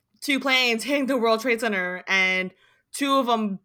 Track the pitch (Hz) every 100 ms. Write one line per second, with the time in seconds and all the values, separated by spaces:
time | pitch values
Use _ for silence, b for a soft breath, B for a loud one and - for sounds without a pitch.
0 | _ _ - 269 269 254 247 226 226 294
1 | 254 262 226 220 254 233 233 196 180 180
2 | - 190 185 185 185 b b b _ -
3 | 277 269 247 233 214 190